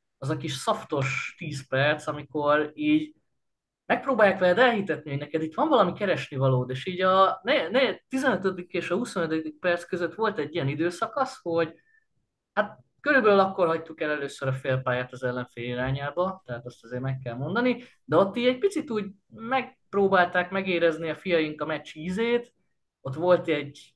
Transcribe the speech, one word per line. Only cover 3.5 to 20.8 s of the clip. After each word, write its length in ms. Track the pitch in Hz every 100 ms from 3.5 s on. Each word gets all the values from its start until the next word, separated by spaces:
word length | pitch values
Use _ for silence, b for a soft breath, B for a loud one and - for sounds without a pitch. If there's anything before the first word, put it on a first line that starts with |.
| _ _ _ -
megpróbálják 520 | 214 - 247 208 190
veled 200 | 180 180
elhitetni, 520 | 254 226 196 151 -
hogy 100 | 139
neked 220 | 147 160
itt 120 | 160
van 140 | - 311
valami 240 | 269 185
keresnivalód, 800 | 196 202 151 - 139 131 127 123
és 160 | 127 185
így 140 | 180
a 400 | 185 185 190 -
ne-, 260 | 208 277 170
ne-, 280 | 226 254 175 _
tizenötödik 640 | 262 277 202 196 180 180
és 180 | 185 170
a 60 | 180
huszonötödik 600 | - - 160 160 156 151
perc 260 | 180 175
között 300 | - 175 170
volt 240 | 185 220 202
egy 160 | 139
ilyen 140 | 165 135
időszakasz, 720 | 147 170 175 220 - 262 -
hogy 320 | 170 165 165 - _ _ _ _ _ _ _
hát 260 | - 208 - _ _
körülbelül 380 | 277 277 214 202
akkor 280 | 190 190 170
hagytuk 340 | 160 160 160
el 100 | 151
először 380 | 147 139 - 135
a 40 |
félpályát 600 | 131 139 131 131 123 123
az 100 | 123
ellenfél 420 | 123 123 123 -
irányába, 800 | 120 123 127 139 143 156 185 185
tehát 220 | - 120 123
azt 180 | -
azért 180 | - 123
meg 160 | 131 131
kell 100 | 120
mondani, 480 | 120 143 202 254 240 B B
de 120 | - 156
ott 200 | 196 220
így 100 | 247
egy 120 | 254
picit 320 | 392 330 -
úgy 160 | 220 202 - _
megpróbálták 1200 | 220 226 262 240 - _ 202 196 190 175 180 175
megérezni 600 | 190 190 170